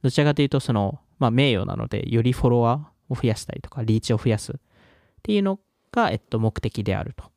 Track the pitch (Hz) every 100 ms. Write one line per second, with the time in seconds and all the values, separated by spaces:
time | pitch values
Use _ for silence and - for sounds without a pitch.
0 | 131 - 147 147 143 139 - 110 98 143
1 | _ _ 123 120 139 104 90 - 110 -
2 | - 113 117 127 127 120 117 131 151 _
3 | _ 123 120 107 - - - - 110 110
4 | - 110 123 107 - 139 _ _ _ _
5 | _ _ - 208 196 196 _ _ _ -
6 | - 110 _ 113 110 - 113 - 101 98
7 | - - -